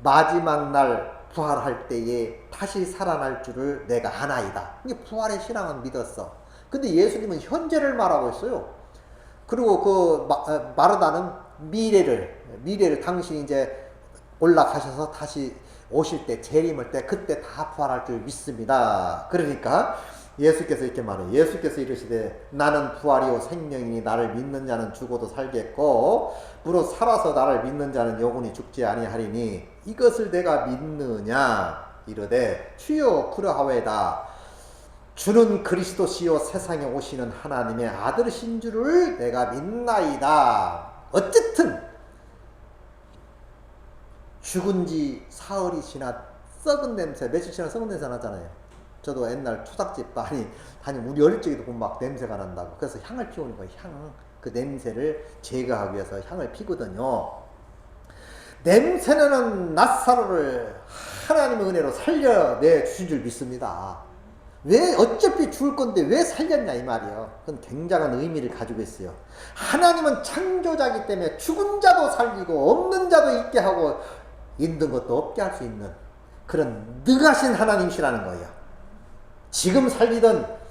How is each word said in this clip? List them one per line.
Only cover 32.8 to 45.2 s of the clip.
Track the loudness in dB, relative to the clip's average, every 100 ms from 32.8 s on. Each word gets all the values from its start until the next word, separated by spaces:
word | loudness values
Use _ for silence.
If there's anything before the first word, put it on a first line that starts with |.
| -4 2 4 4 0
그러하오이다. | -2 0 0 2 0 0 0 0 -2 -8 -16 -20 -20 -20 -20 -20 -20 -20
주는 | -4 4 8 8 4
그리스도시요 | 0 -2 -2 -2 -2 0 0 0
세상에 | 0 -6 -4 -4 -4
오시는 | -4 -6 -8 -8
하나님의 | -8 -6 -4 -2 -2 -4
아들이신 | -2 -2 0 -2 -4 -6 -6
줄을 | -4 -2 4 4 4 0
내가 | -2 0 0
믿나이다." | -2 -6 -4 0 2 2 2 4 6 6 4 2 -4 -10 -18 -2
어쨌든 | 0 4 4 4 4 2 -2 -12 -18 -20 -20 -20 -20 -20 -20 -20 -20 -20 -20 -20 -20 -20 -20 -20 -20 -20 -20 -20 -20 -20 -20 -20 -18
죽은 | -8 -4 0 0 0
지 | -2 -4 -6